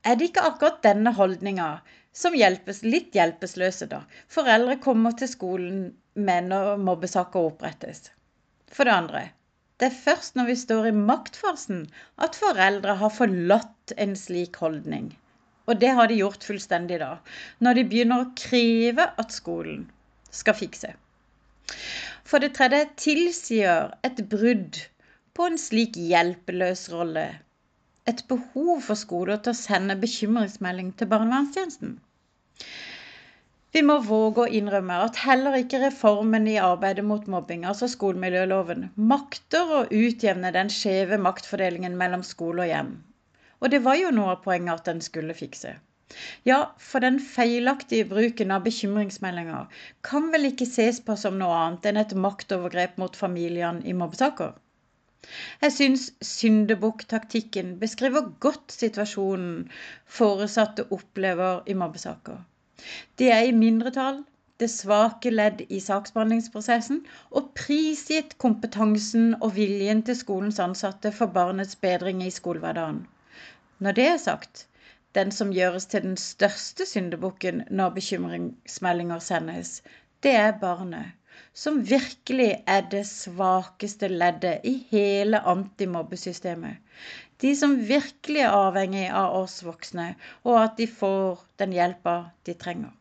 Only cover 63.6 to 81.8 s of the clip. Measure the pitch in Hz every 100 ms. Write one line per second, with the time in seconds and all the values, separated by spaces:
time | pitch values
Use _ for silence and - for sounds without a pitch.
63.6 | 226 226 240 262 262 269 285 _ _ _
64.6 | 233 - 196 208 226 220 247 220 214 208
65.6 | - 196 190 196 202 226 220 226 226 214
66.6 | 214 233 226 285 - - _ - 285 -
67.6 | - 294 311 294 - 311 311 - 247 220
68.6 | 226 208 214 214 208 226 226 226 220 190
69.6 | 202 202 196 220 220 247 - 190 202 208
70.6 | 180 185 196 196 214 208 220 180 180 190
71.6 | 196 - 190 180 180 185 185 - 180 160
72.6 | 165 165 160 151 180 _ _ - - -
73.6 | _ _ 196 196 269 349 - 160 - -
74.6 | - _ - _ _ 196 196 202 202 185
75.6 | 180 180 - 214 185 185 - - 202 202
76.6 | - - 381 214 180 165 185 185 185 170
77.6 | - 190 185 190 - 180 175 170 175 -
78.6 | - - 185 175 175 170 - 170 160 175
79.6 | 175 - _ - _ _ 277 233 214 214
80.6 | 190 175 180 165 180 - _ - - -
81.6 | 302 302